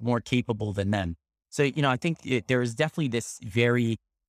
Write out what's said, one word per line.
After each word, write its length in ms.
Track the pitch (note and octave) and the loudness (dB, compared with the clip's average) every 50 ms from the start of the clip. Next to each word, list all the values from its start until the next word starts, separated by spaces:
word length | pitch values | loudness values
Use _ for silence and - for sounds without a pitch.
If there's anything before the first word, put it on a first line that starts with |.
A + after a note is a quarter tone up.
more 200 | A2 A#2 A#2+ A#2 | -2 -2 -2 -2
capable 520 | - - - B2 A#2 - A#2 G#2 G#2+ G#2 F#2+ | 0 0 0 0 0 0 -4 -4 -4 -4 -2
than 180 | G2+ G2 G2 | -2 0 0
them. 260 | G#2 G#2 F#2+ F2 E2+ - _ _ _ _ _ _ | 0 0 0 -2 -6 -8 _ _ _ _ _ _
So, 120 | - - D3 | -2 0 0
you 200 | C#3 B2 D#3+ C#3+ | 0 2 2 2
know, 80 | C#3 | 2
I 60 | B2+ | 2
think 220 | B2 - F3 D#3+ - - | 0 0 -2 -4 -4 -4
it, 240 | - B2+ A#2+ G2 - | -2 -2 -2 0 2
there 140 | C3 B2 B2 | 0 2 2
is 120 | A#2+ A2+ | 0 0
definitely 340 | A2+ D3+ D#3 - - D#3+ C3 | -2 -2 -2 -2 -2 -2 -2
this 300 | A2+ A#2 - - - - - | -2 -2 -4 -6 -10 -14 -10
very, 520 | A2+ F2+ A#2 A#2 A#2+ A#2+ B2 A#2+ A2+ A2+ G#2+ _ _ _ _ _ | -2 2 4 4 4 4 4 2 0 -2 -4 _ _ _ _ _